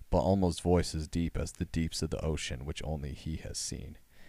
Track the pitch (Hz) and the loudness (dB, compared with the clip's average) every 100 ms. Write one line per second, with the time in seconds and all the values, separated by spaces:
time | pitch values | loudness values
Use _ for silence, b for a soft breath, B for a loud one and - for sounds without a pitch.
0 | - 90 69 98 90 - 87 87 80 80 | 0 4 6 6 4 2 4 6 4 -2
1 | 76 85 82 - 78 - 87 82 80 - | -2 0 0 0 -4 -4 -2 0 0 0
2 | 80 78 78 78 - 64 69 - - 78 | -2 -2 -2 -2 -4 -6 -6 -6 -4 -4
3 | 71 - - 80 - - - - 64 - | -6 -8 -6 -6 -6 -8 -6 -8 -10 -14
4 | - b | -20 b